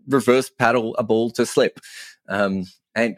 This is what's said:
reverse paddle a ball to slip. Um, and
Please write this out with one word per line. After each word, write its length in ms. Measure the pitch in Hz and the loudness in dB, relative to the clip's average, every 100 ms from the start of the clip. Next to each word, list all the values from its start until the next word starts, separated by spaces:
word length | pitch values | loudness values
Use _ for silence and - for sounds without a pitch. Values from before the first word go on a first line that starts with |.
| - | -2
reverse 440 | 135 117 127 127 | 0 4 2 2
paddle 440 | - 120 123 113 - | 0 0 2 -2 -4
a 60 | |
ball 280 | 110 113 117 | 0 0 0
to 140 | - 117 | -2 -2
slip. 320 | - 120 - - - - - - | 2 0 0 -20 -20 -20 -20 -8
Um, 360 | 98 101 95 92 _ _ | -2 -2 -2 -8 _ _
and 240 | 107 117 | -4 -4